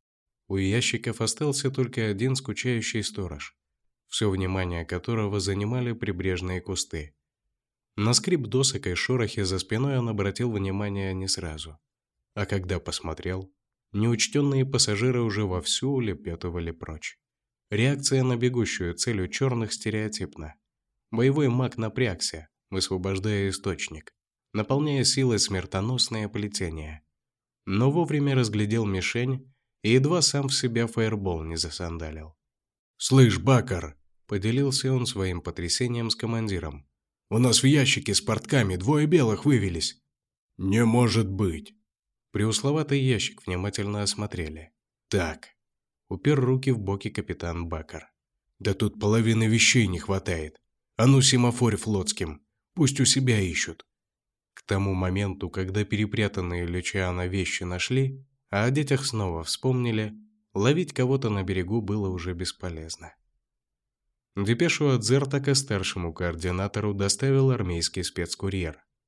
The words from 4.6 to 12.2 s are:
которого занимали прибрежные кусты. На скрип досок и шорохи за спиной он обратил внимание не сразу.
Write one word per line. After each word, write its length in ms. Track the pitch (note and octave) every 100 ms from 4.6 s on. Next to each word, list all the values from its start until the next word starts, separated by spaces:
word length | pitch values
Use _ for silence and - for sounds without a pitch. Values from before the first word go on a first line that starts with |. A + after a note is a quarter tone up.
| F2+ E2+ E2
которого 540 | F2+ A#2+ A2+ G#2 G2+
занимали 540 | F#2+ G2 G#2 B2+ A#2+
прибрежные 680 | A#2 G#2 F2+ F#2+ F2+ F#2 F#2
кусты. 540 | F#2+ F#2 - E2 D2 _ _ _ _ _ _ _ _ -
На 140 | G#2+
скрип 280 | B2+ - E3+
досок 440 | A2+ B2+ C3+ G2+ F#2+
и 80 |
шорохи 480 | F2 - B2+ G#2+ -
за 160 | F#2 F#2+
спиной 400 | - G#2+ C#3 C3
он 100 | A#2
обратил 440 | G#2 G2 - A#2+
внимание 640 | G#2 G2 G2 G#2 G2 F#2+ F#2
не 120 | F#2+
сразу. 520 | - F2 D#2 D#2+ D2 _ _ _ _